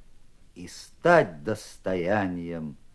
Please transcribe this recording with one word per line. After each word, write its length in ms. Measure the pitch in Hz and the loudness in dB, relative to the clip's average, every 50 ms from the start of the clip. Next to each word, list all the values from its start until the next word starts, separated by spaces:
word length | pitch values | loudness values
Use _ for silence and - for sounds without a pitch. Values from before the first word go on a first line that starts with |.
| - - - - - - - - - - - | -20 -20 -20 -20 -20 -20 -20 -20 -20 -20 -16
и 140 | 87 90 - | -16 -14 -14
стать 760 | - - - - - - - 165 175 160 123 92 80 73 73 | -14 -16 -18 -20 -6 0 4 6 8 6 6 4 0 -6 -4
достоянием 1300 | 113 104 - - - - - - 95 92 90 82 92 107 107 98 92 87 87 85 85 85 82 78 76 71 - - - | -4 -4 -4 -6 -14 -14 -8 -4 -2 -2 0 2 2 2 2 2 0 -2 -4 -6 -6 -6 -6 -8 -8 -10 -14 -18 -20